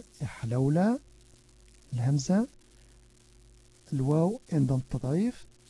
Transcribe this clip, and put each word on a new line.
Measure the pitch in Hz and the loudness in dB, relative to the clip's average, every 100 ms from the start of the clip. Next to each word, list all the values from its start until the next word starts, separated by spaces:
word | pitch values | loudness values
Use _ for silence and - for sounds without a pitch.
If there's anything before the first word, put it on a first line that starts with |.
| - - | -4 -12
ihlawla. | 131 - 113 123 135 160 202 262 - - - - _ - - - - | -10 -8 -4 0 2 4 2 0 -6 -20 -20 -20 _ -20 -20 -20 -10
De | 123 | -4
hamza, | 123 143 131 190 247 - - - - - - - - - - - - - - | 0 0 2 2 0 -6 -20 -20 -20 -20 -20 -20 -20 -20 -20 -20 -20 -20 -6
de | 139 | -2
wauw | 131 156 170 240 - | 2 2 2 -2 -4
en | 156 131 | 0 2
dan | 131 131 | 0 -2
tad'if. | 131 127 160 233 - - - - | -6 -2 -2 -2 -4 -18 -20 -20